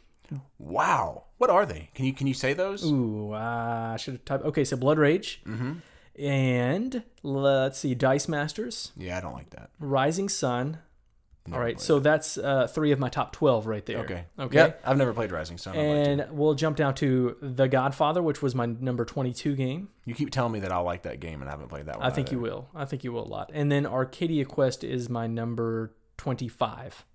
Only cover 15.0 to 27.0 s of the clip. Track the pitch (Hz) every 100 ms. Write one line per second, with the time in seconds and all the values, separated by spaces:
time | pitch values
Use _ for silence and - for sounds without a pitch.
15 | 127 113 110 85 80 85 - 160 151 147
16 | 143 143 - 156 151 139 160 151 143 135
17 | 143 127 123 117 139 123 135 131 131 135
18 | 151 170 170 143 139 127 120 113 131 123
19 | 117 - 127 120 151 139 131 147 202 _
20 | - 117 143 135 120 110 95 90 87 87
21 | 87 65 82 78 67 73 65 76 76 -
22 | 127 135 131 131 113 104 127 165 139 131
23 | 127 117 113 101 - 151 143 143 143 123
24 | 127 - 170 160 135 - 135 123 - 127
25 | 120 117 117 113 117 117 113 113 113 _
26 | _ - - 127 120 - 110 107 127 -